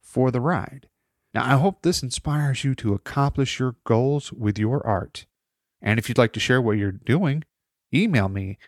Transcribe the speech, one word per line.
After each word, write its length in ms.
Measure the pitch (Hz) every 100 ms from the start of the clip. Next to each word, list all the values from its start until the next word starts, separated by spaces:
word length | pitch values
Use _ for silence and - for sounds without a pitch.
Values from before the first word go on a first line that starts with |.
for 300 | _ 120 127
the 100 | 120
ride. 480 | 139 151 - 139 _ _ _ _ _
Now, 140 | 110 120
I 140 | 135
hope 240 | 190 190
this 180 | 170 175
inspires 640 | 127 - 147 147 143 131
you 100 | 139
to 220 | 131 110 101
accomplish 640 | - 143 139 139 131 -
your 160 | 127 120
goals 500 | - 117 131 143 -
with 240 | - 107 98
your 260 | 107 139
art. 440 | 117 95 - - - _ _ _ _ _
And 200 | 104 113
if 100 | 117
you'd 80 | 120
like 160 | 113
to 60 | 110
share 220 | - 127
what 160 | 117 104
you're 140 | 101
doing, 520 | 98 - 147 160 151 - _ _ _ -
email 360 | 143 220 131 98
me, 280 | 98 95 101